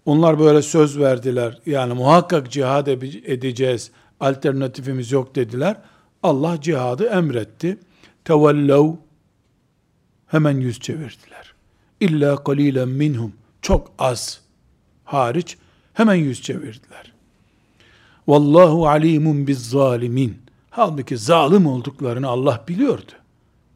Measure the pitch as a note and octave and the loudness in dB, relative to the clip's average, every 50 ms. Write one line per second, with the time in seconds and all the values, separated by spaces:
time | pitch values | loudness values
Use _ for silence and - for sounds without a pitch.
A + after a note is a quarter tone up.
0 | _ D#3 D3 D#3 E3 E3 D#3 D3+ D#3 D#3 D3 D3 C#3 - - E3 D3+ D3 C3+ C#3+ | _ 0 2 4 4 4 4 4 6 6 6 6 4 2 2 2 2 2 2 0
1 | C#3+ C3+ C3 A#2+ A#2 C3 B2 B2 A#2+ A#2 A#2+ - _ E3 C#3+ C3+ B2+ B2 B2 B2+ | 2 2 2 0 -2 -4 -2 -2 -4 -4 -6 -10 _ -4 -4 -2 -2 -4 -4 -2
2 | B2 C3+ D#3+ F3 E3+ F3 F3+ D#3 C3 A#2+ A#2 C#3+ C3 B2+ C#3 C#3+ C#3+ C#3+ C3+ B2 | 2 4 4 4 4 2 -2 -2 -2 -4 -4 -4 -2 0 0 -2 0 -2 -4 -4
3 | C3 C3 D#3 G#3 - - C#3 B2 B2+ C3 B2 A#2 C3 B2+ B2 A2 - - _ _ | -6 -12 -14 -14 -8 -8 -8 -6 -6 -8 -4 -4 -2 -2 -2 -4 -8 -12 _ _
4 | _ _ _ _ D3 C3+ C#3 C3+ - D#3 C#3 C3+ C3+ C3 - - C3 C3 C3+ C3 | _ _ _ _ -2 -2 -2 0 -2 -2 -2 -2 -4 -6 -8 -10 -10 -8 -8 -8
5 | B2 A2+ C3+ C#3 B2+ C3 _ C#3+ B2+ A2 A#2 B2 C#3+ F#3 G#3+ - - _ _ _ | -6 -2 -2 -2 -4 -2 _ -4 -4 -4 -4 -4 -4 -4 -4 -6 -12 _ _ _
6 | _ _ _ _ - F#3 D3 C3 D3 E3 F3 D#3+ C#3 E3 D#3+ C3 B2+ B2 B2 C3 | _ _ _ _ 0 0 0 2 0 -2 -4 -4 -4 -4 -4 -2 -2 -4 -4 -4
7 | G3+ A#3+ G#3+ F#3 E3+ D3+ B2 A#2+ G#2+ - _ _ - E3+ G3 - _ _ _ _ | -4 -2 0 0 -2 -2 -2 -4 -6 -8 _ _ -6 -6 -6 -6 _ _ _ _
8 | _ _ _ _ _ - E3 D3 D3+ D3+ D3 D3 C#3+ C#3 C#3 C#3+ D3 D#3 E3 - | _ _ _ _ _ 0 2 4 4 4 4 2 2 2 4 4 2 2 0 -8
9 | - _ _ _ _ _ _ _ _ _ _ _ _ _ _ _ _ _ _ _ | -16 _ _ _ _ _ _ _ _ _ _ _ _ _ _ _ _ _ _ _
10 | _ _ _ _ _ _ - D#3+ D#3 D3 C#3 C3+ B2+ B2 A2+ - - - F3 D#3 | _ _ _ _ _ _ -2 0 0 0 0 -2 -4 -6 -6 -8 -10 -10 -10 -10
11 | D#3 A#2+ - _ _ _ - - - - _ _ _ _ _ _ _ _ _ _ | -10 -14 -16 _ _ _ -20 -20 -20 -20 _ _ _ _ _ _ _ _ _ _
12 | A3 F#3 D#3 D3+ C#3+ C#3+ C#3+ C#3 - C#3+ C#3 C#3+ D3 C#3+ C3+ B2+ B2+ B2+ C3 C3+ | -2 0 0 2 0 0 0 -2 -2 -4 -2 0 0 0 0 -2 -4 -4 -2 -2
13 | D3 D3+ C#3+ A#2 A#2 G#2+ G2+ _ _ _ _ _ - - G3 - - - _ - | -2 -2 -2 -4 -6 -8 -10 _ _ _ _ _ -2 0 0 0 0 -6 _ -4
14 | - C3 B2 G#2+ - - - - _ _ _ _ _ _ _ _ _ _ _ _ | -4 -2 -2 -4 -8 -12 -14 -16 _ _ _ _ _ _ _ _ _ _ _ _
15 | _ - - C#3+ B2+ A#2 B2 E3+ E3+ - - - _ _ _ _ _ _ _ - | _ -6 -2 -2 -2 0 -2 -4 -6 -6 -12 -20 _ _ _ _ _ _ _ 0
16 | A3+ A3 G3 F3 D#3 C#3 B2 - - - C3 - - A#2 G#2+ - _ _ - - | 2 2 4 2 2 0 -4 -6 -8 -8 -8 -8 -10 -12 -16 -18 _ _ -20 -20
17 | - - _ _ _ _ _ _ _ _ _ _ _ _ _ _ _ _ _ _ | -20 -20 _ _ _ _ _ _ _ _ _ _ _ _ _ _ _ _ _ _
18 | _ _ _ _ _ - C#3+ D3 D3 C#3+ D3 E3+ F#3 E3 D3+ E3+ E3 D3+ D3 D3+ | _ _ _ _ _ 4 4 4 6 6 8 8 8 8 6 2 2 2 2 2
19 | D#3 E3 D#3+ D3+ D3+ D#3+ D#3 C#3+ C#3+ C3+ C#3 B2+ A#2 A2+ A#2 C#3 C#3 C3 B2 A#2 | 2 2 2 2 2 2 0 0 0 -2 -4 -4 -4 -4 0 0 2 2 0 -2
20 | A#2+ A#2+ A#2 C3 C3+ A#2 G2+ - - _ _ _ _ _ - - A#3 F#3 D#3 C#3+ | -4 -4 -2 -2 -2 -2 -4 -10 -18 _ _ _ _ _ -4 -2 -2 -2 -2 -6
21 | B2+ - C#3 A#2 G#2 B2 E3+ E3 D3+ C#3+ F3+ G#3 F3+ D3+ C3 B2 A#2 C#3 C3+ - | -8 -8 -8 -8 0 2 2 2 4 4 4 4 4 2 0 -4 -6 -10 -10 -8
22 | C#3+ B2 A#2 - - C3 B2 B2+ C3 C#3+ - - - - F3 F#3+ C#4 C#4 F3 A2+ | -8 -6 -6 -4 -4 -4 -4 0 0 0 -2 -2 -6 -10 -4 -2 -2 -2 -2 -4
23 | - - - - _ _ _ _ _ _ _ _ _ _ _ | -6 -16 -20 -20 _ _ _ _ _ _ _ _ _ _ _